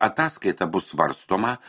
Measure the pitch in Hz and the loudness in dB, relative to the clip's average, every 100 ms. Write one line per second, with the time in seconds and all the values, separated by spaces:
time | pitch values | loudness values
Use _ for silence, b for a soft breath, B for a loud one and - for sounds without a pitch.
0 | 107 - 160 - 98 - 85 92 - 80 | 0 2 -2 0 -2 -2 0 -2 -2 0
1 | 78 67 - 95 113 127 | 0 0 -2 0 0 -4